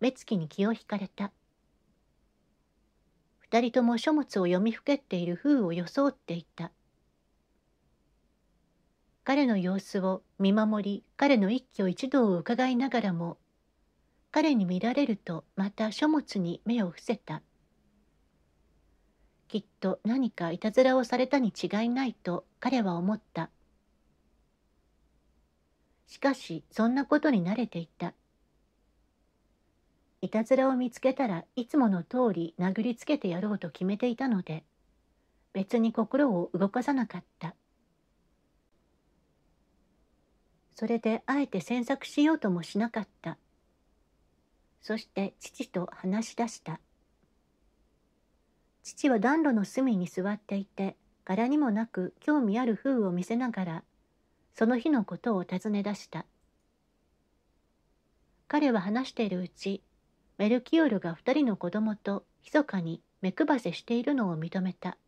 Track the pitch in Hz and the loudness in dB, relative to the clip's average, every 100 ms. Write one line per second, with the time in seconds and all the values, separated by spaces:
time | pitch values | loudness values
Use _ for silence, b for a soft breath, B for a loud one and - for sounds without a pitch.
0 | 262 262 - 202 156 - 202 226 - 208 | -2 -2 -4 -4 -4 -2 0 0 -4 -8
1 | 196 - 202 - _ _ _ _ _ _ | -8 -8 -10 -10 _ _ _ _ _ _
2 | _ _ _ _ _ _ _ _ _ _ | _ _ _ _ _ _ _ _ _ _
3 | _ _ _ _ _ 220 240 254 233 233 | _ _ _ _ _ 0 2 2 2 2
4 | 311 302 - 202 180 180 220 220 - 285 | 2 0 0 0 2 2 0 -2 -2 -2
5 | - 185 175 175 285 285 180 170 170 - | -2 -4 -4 -2 2 2 2 -2 -4 0
6 | 277 - - 170 - - 165 - _ _ | 0 -2 -8 -10 -10 -12 -12 -12 _ _
7 | _ _ _ _ _ _ _ _ _ _ | _ _ _ _ _ _ _ _ _ _
8 | _ _ _ _ _ _ _ _ _ _ | _ _ _ _ _ _ _ _ _ _
9 | _ _ - 285 262 202 180 190 - 196 | _ _ 0 2 4 2 0 -2 -4 -4
10 | 185 190 - - 196 208 214 214 202 202 | -2 -4 -8 0 2 4 2 0 -2 -6
11 | - - 285 254 190 254 - - 190 180 | -10 0 4 6 4 0 -4 -2 -2 -2
12 | 262 277 220 175 156 240 254 247 262 240 | 0 2 4 2 0 0 2 2 0 0
13 | 208 170 170 - _ _ _ _ _ _ | 0 -2 -4 -8 _ _ _ _ _ _
14 | _ _ _ 302 311 247 180 180 226 254 | _ _ _ 2 4 4 2 0 0 2
15 | 285 202 - 160 - - 196 - 220 - | 0 0 -4 -10 -8 -4 -4 -2 -4 0
16 | 302 311 - 208 170 170 208 240 185 - | 0 0 -2 -4 -4 -4 -2 0 -2 -4
17 | - 233 - 156 - _ _ _ _ _ | -6 -6 -6 -12 -12 _ _ _ _ _
18 | _ _ _ _ _ _ _ _ _ _ | _ _ _ _ _ _ _ _ _ _
19 | _ _ _ _ _ 214 - _ 190 - | _ _ _ _ _ -8 -8 _ -4 -2
20 | 208 254 240 - 170 175 220 254 262 262 | -2 0 0 -2 -4 -2 0 4 6 4
21 | 240 247 254 285 233 - 175 202 233 247 | 2 0 2 2 2 -2 -4 -2 0 0
22 | 262 - - 170 - _ 254 262 196 170 | -2 -4 -6 -6 -8 _ -2 2 2 0
23 | 185 220 - - - _ _ _ _ _ | 0 -2 -6 -8 -8 _ _ _ _ _
24 | _ _ _ _ _ _ _ _ _ _ | _ _ _ _ _ _ _ _ _ _
25 | _ _ _ _ _ _ _ _ _ _ | _ _ _ _ _ _ _ _ _ _
26 | _ - 277 262 - 165 - - 226 262 | _ -2 0 0 -4 -10 -8 0 2 2
27 | 277 294 311 226 175 220 226 170 165 _ | 2 2 4 2 2 -2 -4 -6 -12 _
28 | 170 - _ _ _ _ _ _ _ _ | -10 -10 _ _ _ _ _ _ _ _
29 | _ _ _ _ _ _ _ _ _ _ | _ _ _ _ _ _ _ _ _ _
30 | _ _ 180 220 226 262 269 254 247 - | _ _ -4 -2 4 4 4 2 -2 0
31 | 254 262 254 165 - - 240 302 233 185 | 0 2 0 -2 -6 -8 -2 2 4 2
32 | 160 247 247 175 165 - 180 190 220 240 | 0 0 2 2 -4 -2 -2 0 -2 -4
33 | - 294 190 170 208 202 165 - 185 214 | -2 0 0 -2 -2 -4 -6 -4 -2 0
34 | 247 233 269 202 - 156 - _ _ _ | -2 -2 0 0 -2 -10 -12 _ _ _
35 | _ _ _ _ _ 196 196 240 226 226 | _ _ _ _ _ -8 -2 0 0 0
36 | 220 269 285 180 - 170 196 247 247 269 | 0 2 2 2 -2 0 0 0 0 0
37 | 226 180 - _ 170 - _ _ _ _ | -2 -6 -14 _ -14 -14 _ _ _ _
38 | _ _ _ _ _ _ _ _ _ _ | _ _ _ _ _ _ _ _ _ _
39 | _ _ _ _ _ _ _ _ _ _ | _ _ _ _ _ _ _ _ _ _
40 | _ _ _ _ _ _ _ - 220 233 | _ _ _ _ _ _ _ -10 -4 -2
41 | 226 226 - 277 277 190 - 247 233 269 | 0 -2 -2 -2 0 -4 -4 -4 -2 -4
42 | - - 294 311 214 175 165 202 233 226 | -4 2 2 2 0 -2 -2 -2 -2 -4
43 | 196 _ 170 - _ _ _ _ _ _ | -10 _ -14 -14 _ _ _ _ _ _
44 | _ _ _ _ _ _ _ _ - 214 | _ _ _ _ _ _ _ _ -6 -6
45 | - - 196 - - - 247 185 180 - | -6 -6 -6 -6 -20 -12 -8 -6 -6 -6
46 | 190 208 226 - 233 - - 160 _ _ | -4 -2 -4 -6 -6 -6 -12 -12 _ _
47 | _ _ _ _ _ _ _ _ _ _ | _ _ _ _ _ _ _ _ _ _
48 | _ _ _ _ _ _ _ _ - - | _ _ _ _ _ _ _ _ -20 -2
49 | 294 233 233 320 294 226 190 - 262 196 | 2 4 4 4 4 2 0 -2 0 0
50 | 175 - 190 208 - 196 196 - 196 - | -2 -4 -4 -6 -6 -8 -8 -6 -6 -6
51 | _ _ - 196 240 302 277 208 226 - | _ _ -4 0 2 2 2 0 -2 -4
52 | 180 - - 302 226 214 254 208 269 254 | -6 -4 0 2 2 0 0 0 0 0
53 | 196 175 180 233 254 214 175 165 - _ | 0 -2 -2 -2 -2 -4 -6 -6 -12 _
54 | _ _ _ _ _ - 226 247 320 277 | _ _ _ _ _ 0 2 2 2 2
55 | 196 175 240 196 175 185 220 202 202 202 | 0 -4 -2 -2 -2 -4 -2 -2 -2 -6
56 | - 160 - _ _ _ _ _ _ _ | -10 -12 -12 _ _ _ _ _ _ _
57 | _ _ _ _ _ _ _ _ _ _ | _ _ _ _ _ _ _ _ _ _
58 | _ _ _ _ _ 294 294 226 180 226 | _ _ _ _ _ 2 4 2 0 -2
59 | 262 - 214 180 180 - 196 196 - _ | -4 -4 -2 -2 -6 -8 -6 -6 -10 _
60 | _ _ _ - 208 247 247 330 311 196 | _ _ _ -2 2 2 2 4 4 2
61 | 170 170 - 277 269 190 175 208 220 208 | -2 -4 0 2 2 0 -2 -2 -2 -2
62 | - 202 - _ - 302 294 190 165 165 | -4 -6 -6 _ 0 0 0 -2 -4 -8
63 | - _ 185 - 311 269 180 165 - 233 | -12 _ -6 -2 0 0 -2 -8 -4 -2
64 | 247 277 196 160 165 196 185 - 180 - | 0 0 -2 -2 -6 -4 -4 -6 -10 -12